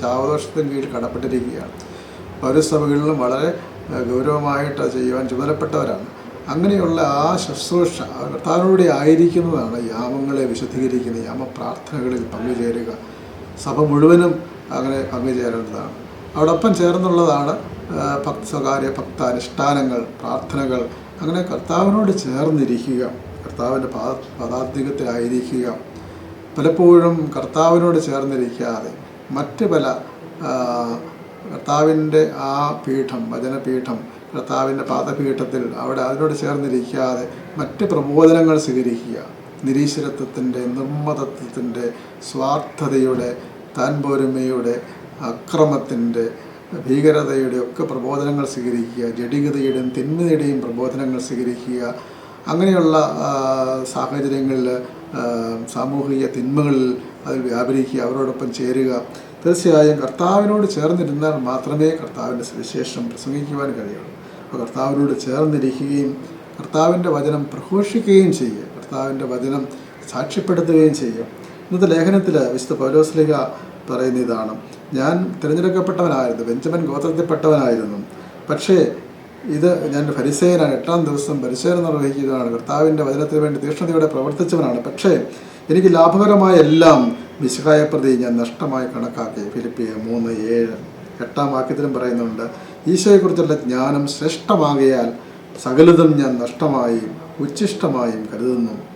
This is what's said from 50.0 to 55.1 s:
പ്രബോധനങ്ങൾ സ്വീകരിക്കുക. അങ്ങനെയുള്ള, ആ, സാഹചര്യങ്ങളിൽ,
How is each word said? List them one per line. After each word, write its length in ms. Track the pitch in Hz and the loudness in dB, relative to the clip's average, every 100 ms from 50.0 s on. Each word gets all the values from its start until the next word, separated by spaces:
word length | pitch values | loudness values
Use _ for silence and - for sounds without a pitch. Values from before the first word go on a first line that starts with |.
| 147 160 170 156 143 131 123 | -2 0 2 2 2 -2 -2
പ്രബോധനങ്ങൾ 540 | 117 127 135 131 127 127 | -4 -4 -2 -2 -4 -4
സ്വീകരിക്കുക. 540 | 123 123 117 131 123 120 120 - - - - - | -4 -4 -4 -6 -6 -6 -8 -14 -20 -20 -16 -4
അങ്ങനെയുള്ള, 460 | 160 190 185 160 156 151 151 143 | 2 4 4 4 4 2 0 -2
ആ, 40 | 135 135 135 131 131 131 | -2 0 0 0 -2 -4
സാഹചര്യങ്ങളിൽ, 760 | - 131 139 139 135 135 131 123 123 123 - - | -6 -4 -2 -2 0 0 0 0 -2 -6 -14 -12